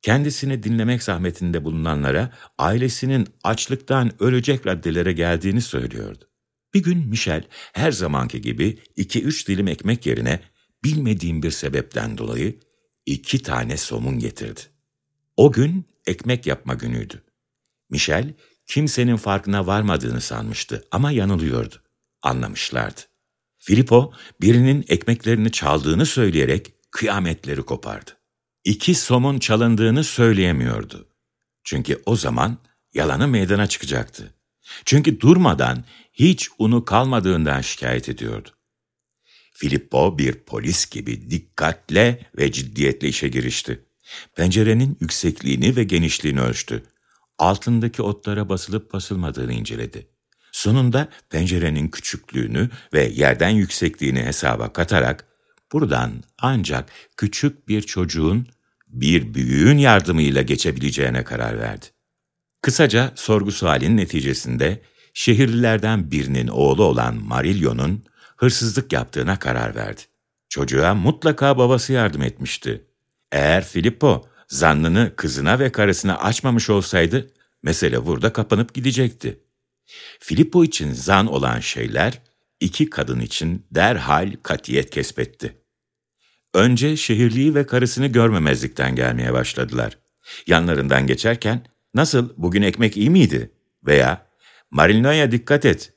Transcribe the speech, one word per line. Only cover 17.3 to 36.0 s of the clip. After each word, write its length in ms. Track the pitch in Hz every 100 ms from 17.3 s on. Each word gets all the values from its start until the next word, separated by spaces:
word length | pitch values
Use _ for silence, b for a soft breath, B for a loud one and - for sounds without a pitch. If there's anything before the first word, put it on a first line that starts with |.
| _ _ _ _ _ _
Michel 440 | - - 76 135 151 b b -
kimsenin 500 | - 151 131 123 113
farkına 520 | 107 98 98 101 92
varmadığını 540 | 101 107 78 60 60
sanmıştı 680 | - 58 55 - - 58 -
ama 200 | 98 143
yanılıyordu. 640 | 135 98 92 80 60 55 - _ _ _ _
Anlamışlardı. 800 | 69 64 53 50 - 64 55 - - _ _ _ _ _
Filippo 560 | - 104 127 117 139 B B _
birinin 440 | 95 117 131 143 -
ekmeklerini 640 | - - 117 110 113 110
çaldığını 540 | - 71 76 73 85 160
söyleyerek 680 | - 107 80 64 78 - _ _
kıyametleri 680 | - 110 101 90 82 - 69
kopardı. 560 | 65 60 55 52 - _ _ _ _ _ -
İki 280 | 104 - 175
somun 440 | - 123 135 139
çalındığını 640 | - 110 117 110 113 127
söyleyemiyordu. 1040 | 151 - 117 101 90 78 62 53 53 50 - _ _ _ _ _
Çünkü 380 | - 69 64 71 -
o 100 | 117
zaman 420 | 64 58 73 120 _ _ _
yalanı 340 | - 147 135 139
meydana 400 | 117 92 101 104
çıkacaktı. 680 | - - 65 58 - - _ _ _ B B -
Çünkü 340 | 139 - 104
durmadan 640 | 113 185 165 76 62 65 - b